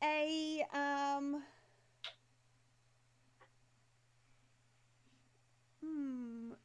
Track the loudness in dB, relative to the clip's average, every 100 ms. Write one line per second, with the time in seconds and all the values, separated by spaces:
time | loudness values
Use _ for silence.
0 | 2 4 2 2 0 0 0 0 0 2
1 | 2 2 0 -2 -6 -16 -20 -20 -20 _
2 | -12 -12 _ _ _ -20 -20 _ _ _
3 | _ _ _ -20 -20 -20 -20 _ _ _
4 | _ _ -20 -20 -20 _ _ _ -20 _
5 | -20 -20 -20 -20 -20 -20 _ -8 -2 0
6 | 0 0 -4 -6 -8 -10